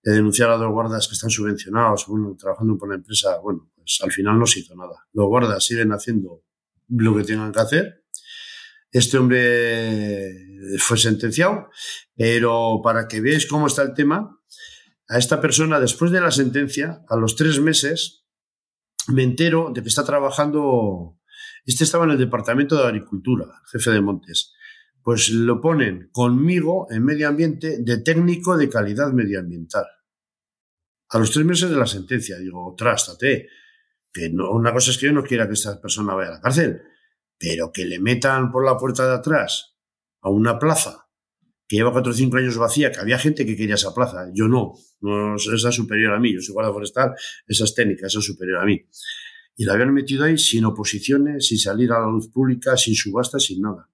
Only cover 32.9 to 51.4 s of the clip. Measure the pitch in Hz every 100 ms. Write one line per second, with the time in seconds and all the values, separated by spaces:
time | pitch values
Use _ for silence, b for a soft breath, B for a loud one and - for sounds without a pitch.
32.9 | 104 - - 131 127 b b b b b
33.9 | b _ 87 82 90 90 110 117 120 123
34.9 | 127 139 147 135 120 104 107 107 98 -
35.9 | 107 104 95 85 82 123 135 160 85 B
36.9 | B B B _ _ 85 82 82 - 90
37.9 | 90 104 123 135 131 123 127 131 127 127
38.9 | 123 131 123 139 151 101 - - _ _
39.9 | _ _ _ 95 101 113 117 151 156 98
40.9 | - _ _ _ _ _ _ _ 107 117
41.9 | 123 123 117 127 123 127 113 117 147 135
42.9 | - 101 127 156 151 113 101 107 104 -
43.9 | 120 120 90 90 95 110 123 101 b b
44.9 | _ 101 104 104 104 107 110 120 117 107
45.9 | 107 110 104 120 92 90 101 110 101 101
46.9 | 123 131 B B B _ 107 110 - 110
47.9 | 92 95 104 101 92 92 90 98 98 _
48.9 | B B B B B B - 104 104 127
49.9 | 139 131 135 151 160 - 113 110 107 104
50.9 | 104 131 139 143 147